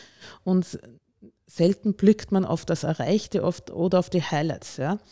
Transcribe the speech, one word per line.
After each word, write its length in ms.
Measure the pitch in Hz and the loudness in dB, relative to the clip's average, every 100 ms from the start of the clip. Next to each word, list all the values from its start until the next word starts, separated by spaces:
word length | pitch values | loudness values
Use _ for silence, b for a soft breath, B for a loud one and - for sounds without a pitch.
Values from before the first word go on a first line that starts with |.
| B B B B | B B B B
Und 360 | - 185 175 - - 120 _ _ 196 _ _ | 0 0 0 -6 -16 -20 _ _ -20 _ _
selten 480 | - 170 196 214 | 0 2 2 -2
blickt 380 | 196 196 214 - | 4 4 4 2
man 140 | 190 185 | 0 0
auf 200 | 165 - | -2 -2
das 180 | 165 | -2
Erreichte 600 | 151 165 127 208 - 202 | -2 -2 0 -2 0 -2
oft 280 | - 175 - | -2 -4 -8
oder 280 | - 180 180 | -4 2 2
auf 100 | 175 | 2
die 140 | 180 | -2
Highlights, 540 | 147 147 156 - - - | 0 -2 -2 -6 -10 -6
ja. 200 | 139 208 B | -4 -4 B